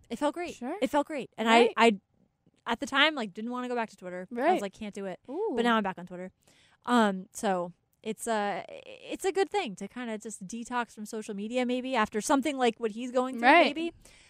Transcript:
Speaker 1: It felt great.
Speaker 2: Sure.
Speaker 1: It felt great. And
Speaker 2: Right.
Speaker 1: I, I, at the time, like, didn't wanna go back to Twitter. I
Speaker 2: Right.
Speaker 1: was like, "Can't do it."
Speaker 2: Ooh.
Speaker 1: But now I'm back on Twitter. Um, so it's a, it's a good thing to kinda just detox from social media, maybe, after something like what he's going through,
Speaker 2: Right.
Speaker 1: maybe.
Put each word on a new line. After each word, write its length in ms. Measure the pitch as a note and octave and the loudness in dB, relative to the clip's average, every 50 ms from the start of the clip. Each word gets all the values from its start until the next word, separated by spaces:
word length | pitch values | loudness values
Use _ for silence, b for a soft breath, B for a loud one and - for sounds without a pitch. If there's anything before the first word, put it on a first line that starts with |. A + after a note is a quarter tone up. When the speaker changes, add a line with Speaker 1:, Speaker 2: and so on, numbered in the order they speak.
| _ - | _ -10
Speaker 1:
It 120 | A#3+ - | -6 -2
felt 140 | D4 D4 D4+ | -2 -2 -2
great. 200 | E4+ F4 D#4 G#3 | -2 -6 -8 -8
Speaker 2:
Sure. 220 | - A#3+ B3+ E4 G#4 | -8 -8 -8 -4 -2
Speaker 1:
It 80 | - - | -2 0
felt 180 | - D4 C#4+ - | 2 0 0 0
great. 220 | D#4+ C#4 G#3 - _ | -4 -8 -8 -8 _
And 120 | - A3 A3+ | -2 2 6
Speaker 2:
Right. 240 | A3+ A#3 A#3+ A3+ - | 8 8 8 6 6
Speaker 1:
I, 100 | - A#3 | 6 6
I, 840 | A#3 G#3 F#3+ _ _ _ _ _ _ _ _ _ _ _ _ - A#3 A#3 | 6 4 2 _ _ _ _ _ _ _ _ _ _ _ _ -6 -6 -4
at 60 | - | -4
the 60 | C#4+ | -4
time, 300 | - C4 C#4 C#4+ D#4 D#4 | -2 2 4 4 4 4
like, 180 | C#4+ A3 G3+ E3 | 0 -6 -6 -8
didn't 160 | G#3+ A3 A#3+ | -10 -8 -6
wanna 160 | B3 B3 B3 B3 | -6 -6 -4 -4
go 60 | B3 | -2
back 160 | A#3+ A3+ - | -4 -4 -6
to 60 | - | -8
Twitter. 320 | - F#3+ F3+ F3+ F3+ F#3 - | -14 -14 -10 -10 -10 -10 -8
I 40 | B3 A#3 | -4 0
Speaker 2:
Right. 120 | C4 E4 F#4 | 2 2 2
Speaker 1:
was 100 | D4+ G3+ | 2 0
like, 100 | G3 _ | -4 _
"Can't 200 | - A3 G#3 - | -8 -12 -10 -10
do 120 | G#3 G3 | -8 -8
it." 120 | F#3+ F3+ - _ - | -8 -10 -10 _ -12
Speaker 2:
Ooh. 260 | C4+ F4 A4 A4 D4 | -8 -6 -4 -2 0
Speaker 1:
But 80 | A#3+ A#3 | 2 2
now 120 | A#3+ A3+ | 4 2
I'm 60 | A3 G#3 | 2 0
back 160 | F#3+ F3+ - | -2 -6 -8
on 80 | F3+ | -12
Twitter. 240 | F3 F3+ F3 F#3 F#3 _ _ _ _ _ _ _ _ _ _ - | -14 -12 -12 -12 -14 _ _ _ _ _ _ _ _ _ _ -4
Um, 400 | - B3 A#3+ A3 G3+ G3 F#3 F#3 - - | 0 2 4 4 4 2 -2 -8 -12 -12
so 400 | - - G#3 F#3+ F3+ F3 F3+ - _ _ _ _ _ - | -4 -2 0 0 0 -2 -4 -8 _ _ _ _ _ -8
it's 240 | A3 G#3+ - - | -8 -8 -6 -4
a, 380 | A#3 A3+ G#3+ G#3 G3+ F#3 - - - | -2 -2 0 0 -2 -4 -4 -8 -10
it's 540 | - D#2 - - G#2+ - - - D4 - - | -14 -16 -16 -18 -20 -18 -12 -10 -8 -4 -2
a 80 | G4 D4+ | -2 2
good 180 | F#4 G4 - | 2 0 0
thing 240 | - G#4 F4+ A3+ F#3 | 0 -2 -2 -4 -8
to 120 | - G3 G3 | -10 -12 -12
kinda 280 | - B3 B3+ A#3 A3 G#3 | -10 -10 -8 -6 -8 -8
just 280 | - A3+ G#3 - G3 | -8 -12 -14 -12 -14
detox 460 | F3 A#3 A#3 A#3+ - B3 B3 A#3+ - - | -12 -10 -12 -10 -6 -4 -4 -4 -4 -8
from 100 | - G#3+ | -14 -12
social 300 | - - A3 G#3+ - G#3 | -10 -8 -10 -8 -8 -8
media, 320 | G3 G#3 A3 A#3+ B3+ B3+ | -6 -6 -2 0 0 0
maybe, 280 | A#3+ B3 B3+ A#3+ C4 C4 | 0 0 -2 -2 0 0
after 240 | A#3 G#3+ - - G#3+ | 2 0 2 0 -4
something 360 | - - D4+ C#4 A#3 D#4 C#4 | 0 2 2 2 2 0 0
like 220 | C4 B3+ A#3+ A3 - | 2 2 2 2 0
what 140 | A#3 A3 G3+ | -4 -6 -4
he's 180 | A3+ B3+ B3+ | -6 -8 -2
going 240 | A#3+ C4 B3+ B3+ C4 A3+ | 0 0 0 0 -2 2
through, 100 | A#3 B3+ | 6 8
Speaker 2:
Right. 180 | D4+ F4 D#4 | 8 8 8
Speaker 1:
maybe. 260 | C4 C#4+ D#4+ E4+ E4+ - - b b b b b b | 6 2 -2 -6 -6 -8 -12 b b b b b b